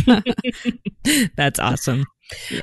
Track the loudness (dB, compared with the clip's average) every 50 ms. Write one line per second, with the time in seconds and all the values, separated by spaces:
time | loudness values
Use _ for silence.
0 | 8 6 6 4 4 0 -4 -4 -6 -6 -8 -4 -6 -6 -6 -6 -8 -12 -12 -4
1 | 0 0 2 2 2 0 0 0 0 0 0 0 0 0 -2 -2 -2 -2 0 0
2 | -2 -4 _ _ _ -20 -18 -14 -10 -8 -8 -4